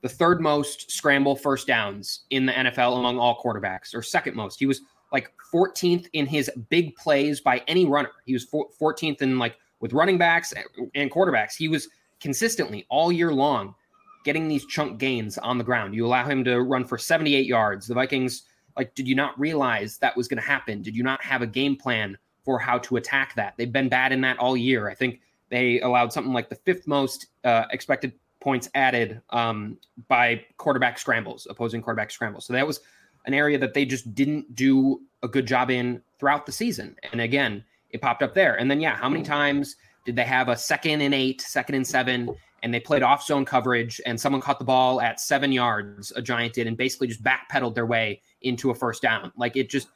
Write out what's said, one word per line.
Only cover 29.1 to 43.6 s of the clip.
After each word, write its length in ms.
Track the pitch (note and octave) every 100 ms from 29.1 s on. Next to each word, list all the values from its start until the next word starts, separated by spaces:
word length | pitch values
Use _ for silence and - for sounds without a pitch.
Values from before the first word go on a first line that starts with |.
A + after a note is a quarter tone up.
| A2+ _
um, 460 | A#2 A#2 A2 G#2 - _ - A2+
by 380 | B2 A#2+ A#2 - _
quarterback 420 | - C3+ B2 A#2
scrambles, 500 | - A2+ A2 A#2+ -
opposing 320 | - A#2 A#2
quarterback 300 | A2+ A2 G#2+
scrambles. 320 | - A2+ G2
So 80 | -
that 140 | B2 C#3+
was 140 | - _ _ _ _
an 100 | -
area 240 | C#3 D3 C#3+
that 160 | B2+
they 100 | C#3
just 300 | C#3 B2+ A#2
didn't 400 | G#2 C#3 D3+ -
do 460 | A#2 C3+ C3+ C3+ C3+ - _
a 40 | B2
good 180 | C#3 B2
job 220 | B2+ B2+
in 320 | B2+ B2 A#2+ _ _
throughout 260 | C#3 D3 -
the 60 |
season. 420 | - A#3+ F#3+ G2 - -
And 100 | A#2
again, 440 | A#2 C3+ C3 G2+ - _ _
it 100 | -
popped 220 | C3 A#2+
up 120 | C3
there. 200 | F#3+ F3
And 160 | G#2 B2
then, 100 | C#3+
yeah, 140 | D#3
how 140 | G#2+ B2
many 160 | D#3+
times 500 | D3+ D3 C#3+ C#3+ C#3+ - _ _
did 100 | -
they 100 | A#2+
have 240 | A#2+ B2+ B2+
a 80 | A#2
second 440 | - D3 D#3+ D3+
and 120 | C#3+
eight, 280 | C#3 C3 C3
second 340 | - - B2+
and 100 | C#3
seven, 520 | B2+ C3 B2 B2 A#2+ - _ _
and 100 | A#2
they 60 | A#2
played 240 | - D3
off 220 | B2+ C#3+
zone 200 | - C#3+
coverage 560 | C3+ C3+